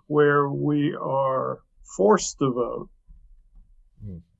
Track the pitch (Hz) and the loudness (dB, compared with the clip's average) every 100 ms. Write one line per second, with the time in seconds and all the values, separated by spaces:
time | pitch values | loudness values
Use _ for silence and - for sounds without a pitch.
0 | - 147 147 147 143 143 143 147 147 - | -2 2 4 4 0 -2 0 0 0 -4
1 | - 135 135 131 131 131 _ _ - - | -4 -2 0 -2 -4 -8 _ _ -12 0
2 | 196 - - - 139 120 117 - - _ | 4 4 0 -2 -2 0 -4 -6 -12 _
3 | - - - - _ - - _ _ _ | -20 -20 -20 -20 _ -20 -20 _ _ _
4 | 104 85 - _ | -16 -16 -18 _